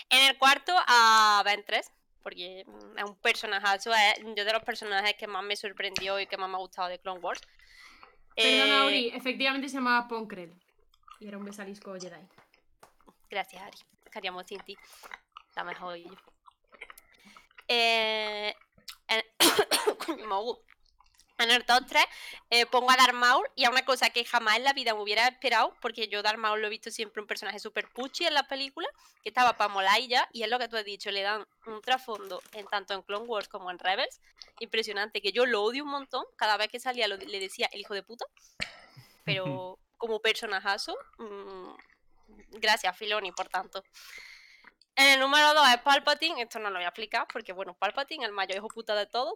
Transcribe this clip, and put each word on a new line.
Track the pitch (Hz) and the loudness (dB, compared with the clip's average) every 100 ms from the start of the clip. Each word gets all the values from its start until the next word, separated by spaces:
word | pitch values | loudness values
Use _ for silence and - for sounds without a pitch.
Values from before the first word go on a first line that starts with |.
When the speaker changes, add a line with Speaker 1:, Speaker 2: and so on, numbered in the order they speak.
| - | 0
Speaker 1:
en | 254 269 | 4 4
el | 254 | 6
cuarto | 269 285 - 359 - | 4 4 2 0 4
a | 240 226 220 214 208 | 6 8 8 6 4
Ventress, | 196 208 - 220 - _ _ _ | 2 -2 -2 -4 -4 _ _ _
porque, | 208 180 180 190 196 | -16 -12 -14 -14 -18
mm, | 208 208 214 | -20 -18 -10
es | |
un | 208 202 | -10 -2
personajazo, | 240 220 226 196 202 196 233 | 0 0 -2 -2 0 0 2
es, | 226 208 - 214 208 | 4 4 2 -4 -6
yo | |
de | 202 | -2
los | 220 | -2
personajes | - 220 214 196 208 | -2 -10 -4 -2 -2
que | 208 214 | -4 -6
más | 190 | -8
me | 202 208 | -4 -6
sorprendió | 208 190 196 190 190 196 | -6 -6 -6 -4 -4 -4
y | 190 | -4
que | 190 | -6
más | 190 | -6
me | 185 | -8
ha | |
gustado | 185 - 180 | -10 -8 -8
de | 180 | -8
Clone | 196 185 | -10 -8
Wars. | 180 247 - _ _ - - - - _ _ | -8 -8 -12 _ _ -20 -20 -20 -20 _ _
Speaker 2:
Perdona, | - 220 220 214 208 | 0 4 4 4 4
Speaker 1:
Eh, | 269 | 4
Speaker 2:
Ori, | 285 240 | 2 -2
efectivamente | 254 254 214 269 277 277 | -6 -6 -2 -2 -2 -4
se | 269 | -4
llamaba | 247 240 240 | 0 0 0
Ponkrell. | 226 214 196 170 175 _ _ _ _ - - | -8 -10 -14 -18 -20 _ _ _ _ -20 -20
Y | 208 | -16
era | 208 | -14
un | 202 | -14
besalisco | 202 196 202 208 | -14 -14 -14 -14
Jedi. | 185 180 165 185 _ _ _ _ _ - _ _ _ _ | -14 -14 -18 -20 _ _ _ _ _ -20 _ _ _ _
Speaker 1:
Gracias, | 202 180 185 | -8 -8 -10
Ari. | 202 - _ _ _ | -20 -20 _ _ _
¿Qué | 220 | -10
haríamos | 190 180 180 | -10 -10 -14
sin | 196 | -16
ti? | 196 196 - - - - _ - _ | -16 -20 -20 -20 -20 -20 _ -20 _
La | - | -10
mejor | 175 180 180 175 | -10 -10 -12 -14
y | |
yo. | 170 190 _ _ _ _ _ - - - _ _ - - _ _ - | -16 -20 _ _ _ _ _ -20 -20 -20 _ _ -20 -20 _ _ -2
Eh... | 240 233 226 220 220 214 208 208 - _ _ - - - | 2 4 2 0 -2 -4 -6 -8 -10 _ _ -20 -18 -4
En, | 220 - - | -4 -4 0
<coughs> | 330 - - - - - - | 0 2 0 0 -2 -4 -6
coño, | 311 214 | -10 -4
me | |
ahogo. | 196 233 - _ _ _ _ _ _ _ - | -4 -4 -8 _ _ _ _ _ _ _ 2
En | 226 | 6
el | 240 - | 6 6
top | 247 262 | 4 4
tres, | 302 330 - - - - | 4 4 2 -16 -16 0
eh, | 233 | 2
pongo | 233 247 254 | 4 4 6
a | 254 | 8
Darth | 254 | 8
Maul | 247 247 277 415 | 8 6 6 4
y | - 240 | 2 2
a | |
una | 254 | 4
cosa | 254 254 233 | 2 2 2
que | 240 | 2
jamás | 233 240 226 220 | 0 0 2 2
en | |
la | 269 | 2
vida | 277 233 | 0 0
me | 214 | -2
hubiera | 208 208 247 | 0 4 4
esperado, | 247 254 226 262 - | 2 0 2 2 0
porque | 240 226 208 | -8 -6 -4
yo | 208 | -2
Darth | 208 220 | -2 0
Maul | 220 214 | 0 0
lo | 214 | -2
he | |
visto | 220 233 | -6 -10
siempre | 220 208 - | -10 -10 -10
un | 214 | -8
personaje | 208 202 202 | -8 -8 -10
súper | 220 214 196 | -8 -8 -8
puchi | - 262 - | -8 -10 -4
en | 339 | 0
las | 294 269 | 0 -2
películas, | 269 269 320 392 - _ _ | -6 -8 -8 -10 -10 _ _
que | 214 | -8
estaba | 220 247 220 | 2 2 4
pa' | 208 | -2
molar | 196 190 214 | 0 4 4
y | 247 | 4
ya, | 247 339 | 0 0
y | 233 | -4
es | 214 | -4
lo | 247 | -2
que | 233 | -2
tú | 220 | -6
has | 208 | -8
dicho, | 196 214 | -10 -6
le | 196 | -4
dan | 196 214 190 _ 226 | -2 -4 -6 _ -16
un | 214 | -12
trasfondo | 226 254 254 202 196 180 - | -2 -2 -2 -12 -10 -14 -14
en | 214 202 | -18 -6
tanto | 208 190 | -6 -4
en | 196 | -10
Clone | - 202 240 | -6 -10 -6
Wars | 214 196 | -6 -6
como | 202 180 | -12 -12
en | 175 | -6
Rebels, | 180 202 320 - _ _ - - | -2 -2 -2 -6 _ _ -20 -16
impresionante, | 226 226 214 196 220 214 | -6 -4 -4 -4 -6 -4
que | 196 | -4
yo | 202 | 0
lo | 254 214 | 0 2
odio | 208 262 | 0 -2
un | 294 | -6
montón, | 277 269 254 - - | -8 -6 -8 -8 -4
cada | 214 208 | 0 0
vez | 214 | -2
que | 247 | -4
salía | 262 247 208 | -6 -2 -2
lo, | 196 | -4
le | 196 202 | -8 -8
decía | 190 - 214 | -8 -6 -6
el | 202 | -6
hijo | 202 | -10
de | 202 | -10
puta, | 190 240 571 _ _ - - - - - - _ - | -10 -14 -16 _ _ -14 -14 -14 -20 -20 -20 _ -4
pero | 190 185 185 185 190 _ | -4 -4 -6 -10 -16 _
Speaker 3:
<laughs> | - | -10
Speaker 1:
como | 233 214 | -6 -2
personajazo, | 220 214 220 190 196 202 - 466 - - | -2 -2 -4 -4 -2 -4 -4 -10 -12 -16
mm, | 220 202 196 190 180 - - _ _ _ _ - - - | -14 -14 -14 -16 -16 -20 -20 _ _ _ _ -20 -20 -4
gracias, | 220 220 185 185 | 0 0 0 -6
Filoni, | 208 214 190 | -4 -4 -4
por | 175 185 | -8 -6
tanto. | 185 - 196 - - - - - - _ _ - _ _ | -6 -8 -12 -16 -20 -20 -20 -20 -20 _ _ -20 _ _
En | - 277 | 4 6
el | 269 | 6
número | 269 294 302 | 4 4 6
dos | 302 269 | 6 6
es | 240 | 6
Palpatine, | 285 277 285 294 320 294 | 4 2 4 0 -2 -4
esto | 233 226 | -8 -8
no | 214 | -6
lo | 185 | -4
voy | 175 | -6
a | |
explicar, | - 214 240 294 | -8 -6 -6 -4
porque, | 247 220 | -10 -12
bueno, | 180 185 | -12 -12
Palpatine, | 180 196 269 277 320 | -4 -4 -4 -8 -6
el | 233 | -8
mayor | 202 190 196 | -4 -4 -6
hijo | 220 | -8
puta | 226 220 | -14 -4
de | 208 | -4
todos, | 202 233 285 | -2 -4 -4